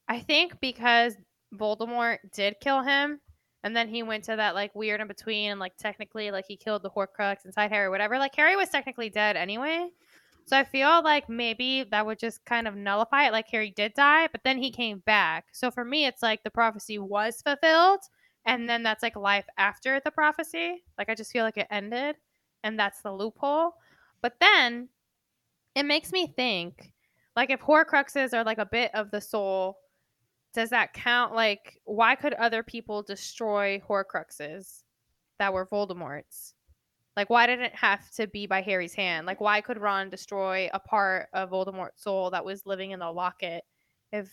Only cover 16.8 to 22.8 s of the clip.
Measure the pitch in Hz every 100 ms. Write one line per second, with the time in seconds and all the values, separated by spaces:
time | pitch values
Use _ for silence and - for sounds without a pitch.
16.8 | - 208 196 202 214 233 - 285 320 320
17.8 | 359 392 - _ _ _ - 240 233 233
18.8 | 226 214 233 226 202 202 - - 202 202
19.8 | 262 269 302 311 302 302 320 330 339 349
20.8 | _ - 202 220 220 247 226 214 - 208
21.8 | 202 240 294 302 _ _ _ _ 214 220